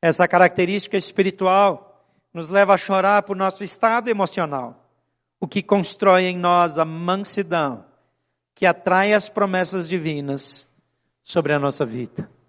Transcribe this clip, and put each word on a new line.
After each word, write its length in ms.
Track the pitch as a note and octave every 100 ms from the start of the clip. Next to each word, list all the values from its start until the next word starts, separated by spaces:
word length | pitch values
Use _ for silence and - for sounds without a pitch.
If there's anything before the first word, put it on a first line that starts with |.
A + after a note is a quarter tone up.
Essa 260 | E3+ D#3+ F3+
característica 680 | F3+ F3+ E3+ F3+ G3+ - G3
espiritual 1080 | - - F#3+ F#3 F#3+ F#3+ G3+ E3 - _ _ _ _
nos 160 | E3+ D#3+
leva 240 | F#3+ G3
a 40 | G3
chorar 460 | - F#3+ F#3+ G#3
por 140 | G3+ G3
nosso 260 | F#3+ F#3+
estado 460 | G3+ - A3+ A3+ A#3
emocional, 840 | G#3+ F#3 - D#3+ C#3 B2 - _ _ _ _ _ _
o 80 | F3
que 160 | -
constrói 640 | - G3+ F3+ - G3 F#3 F#3
em 120 | F3+
nós 400 | F3 F3 F3 D3+
a 60 |
mansidão 1000 | D#3+ D#3+ F3 F#3+ G3+ - F3+ E3+ D3 A#2 - _ _ _ _ _ _
que 120 | _ F#3
atrai 480 | F3 - F#3 G3
as 160 | G#3 G3
promessas 580 | - G3+ F#3 F3 F#3+ D#3
divinas 800 | F3+ D#3+ D3+ C#3+ C#3 - - - _ _ _ _ _
sobre 300 | _ - D3+
a 60 | D3
nossa 260 | C#3 C3+ B2+
vida. 440 | A#2 A#2+ - - _